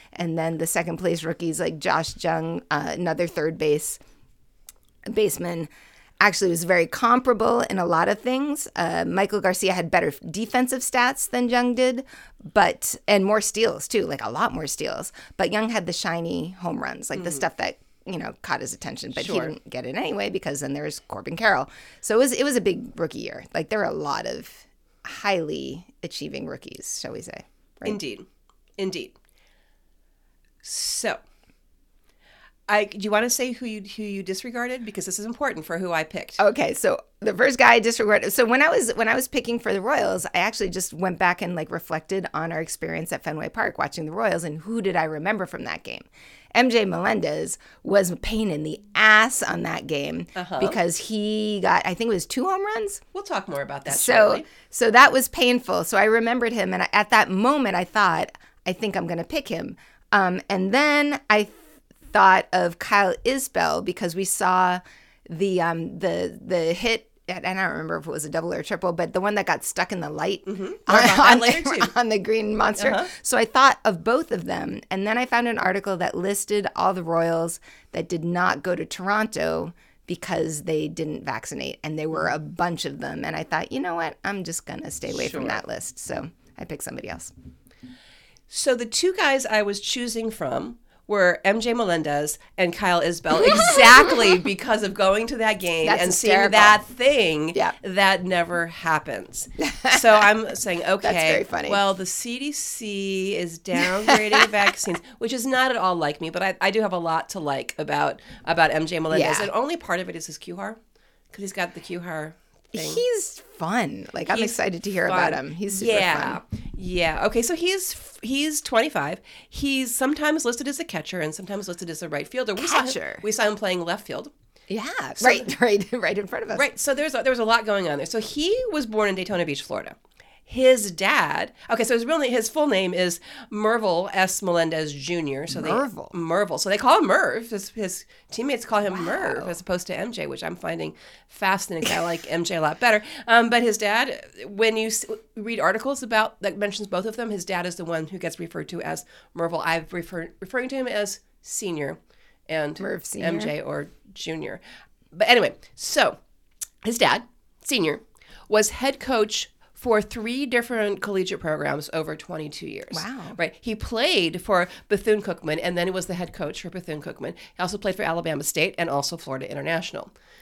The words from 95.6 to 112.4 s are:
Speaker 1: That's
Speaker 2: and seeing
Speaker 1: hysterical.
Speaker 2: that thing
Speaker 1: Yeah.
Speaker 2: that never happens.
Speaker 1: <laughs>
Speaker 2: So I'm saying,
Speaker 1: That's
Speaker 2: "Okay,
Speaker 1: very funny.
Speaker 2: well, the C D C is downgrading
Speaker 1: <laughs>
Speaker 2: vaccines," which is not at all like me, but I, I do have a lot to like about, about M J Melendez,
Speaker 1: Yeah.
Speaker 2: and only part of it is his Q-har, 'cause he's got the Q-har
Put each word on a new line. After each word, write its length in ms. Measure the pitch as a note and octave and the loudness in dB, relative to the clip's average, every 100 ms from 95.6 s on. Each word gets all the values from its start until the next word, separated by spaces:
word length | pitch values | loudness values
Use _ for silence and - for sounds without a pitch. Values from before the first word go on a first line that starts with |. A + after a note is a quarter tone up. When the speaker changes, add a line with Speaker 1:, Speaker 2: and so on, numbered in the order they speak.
| F3+ E3 D#3+ | 0 2 4
Speaker 1:
That's 160 | D#3+ | 4
Speaker 2:
and 100 | F3+ | 2
seeing 200 | F3 - | 2 4
Speaker 1:
hysterical. 200 | F#3+ G3 G#3+ | 6 6 8
Speaker 2:
that 240 | G#3 G#3+ | 10 8
thing 720 | - B3 C4+ C#4+ F3+ D3+ D#3 E3+ | 4 0 4 6 4 2 0 0
Speaker 1:
Yeah. 180 | F3 - | -2 -2
Speaker 2:
that 400 | G3 F#3 G3 F#3+ | -4 2 4 4
never 440 | F3+ F3+ E3+ F3 E3 | 2 0 0 -2 -4
happens. 800 | - E3 D#3 D3+ G2+ - - - | -4 0 0 -2 -8 -10 -12 -10
Speaker 1:
<laughs> 60 | - C#4 - C4 - | -4 -4 -2 2 6
Speaker 2:
So 160 | A#3 G#3+ | 8 10
I'm 400 | G#3 G#3+ A3 - | 8 6 0 -6
saying, 240 | G3 E3+ | -4 -2
Speaker 1:
That's 260 | - G3 - | 0 0 2
Speaker 2:
"Okay, 260 | F3 D#3+ | 2 4
Speaker 1:
very 120 | E3 | 2
funny. 260 | G3 F3 - | 0 -4 0
Speaker 2:
well, 240 | G3+ G3 | 2 2
the 140 | F#3+ F3+ | 0 -4
C 320 | - A#3+ B3 | -6 -6 -6
D 120 | C#4+ | -6
C 840 | D4 - - G#3+ G3+ G3 F#3+ F#3+ F3+ | -6 -8 -8 -6 -4 -2 -2 -2 -4
is 240 | F3 E3 | -6 -8
downgrading 880 | - F3 F3 G3 A3 G#3+ G#3+ C4+ - | -4 0 0 2 4 4 6 4 4
Speaker 1:
<laughs> 20 | |
Speaker 2:
vaccines," 500 | G#3 G3+ - - E3+ - - | 2 2 0 -4 -6 -8 -8
which 120 | A3+ | -6
is 140 | B3+ B3+ | -4 0
not 240 | B3+ C4 | 2 2
at 80 | A#3+ | 2
all 180 | F#3 F3 | 0 0
like 260 | D3 D3 | -2 -2
me, 100 | D#3+ | -6
but 100 | F3+ | -2
I, 140 | F#3+ F#3 | -2 0
I 120 | G3 | 0
do 100 | G#3+ | 2
have 120 | G#3 | 0
a 40 | F3+ | -2
lot 320 | E3 D#3+ - | -2 -2 -4
to 100 | F#3+ | -6
like 360 | D3 C3+ - - | -4 -4 -4 -8
about, 420 | D3+ D3 D3 - - - | -2 0 0 -2 -12 -8
about 280 | - E3+ D#3+ | -2 4 4
M 140 | D3+ D#3 | 4 0
J 100 | E3 | -2
Melendez, 380 | D#3+ D#3+ D3+ - | 2 2 2 0
Speaker 1:
Yeah. 60 | |
Speaker 2:
and 80 | G3+ | 0
only 260 | A3 C#4+ E4+ | -2 -2 -4
part 220 | - F3 | -4 -4
of 100 | F3+ | -4
it 60 | E3 | -10
is 100 | D#3+ | -12
his 140 | D3 | -14
Q-har, 400 | - F3 G3+ A3+ _ _ _ _ _ | -14 -10 -10 -12 _ _ _ _ _
'cause 100 | - | -12
he's 120 | G3 | -8
got 220 | F#3+ F3 F3 | -4 -6 -6
the 40 | |
Q-har 560 | - F3 F3 D#3 D#3 - | -10 -10 -8 -8 -8 -12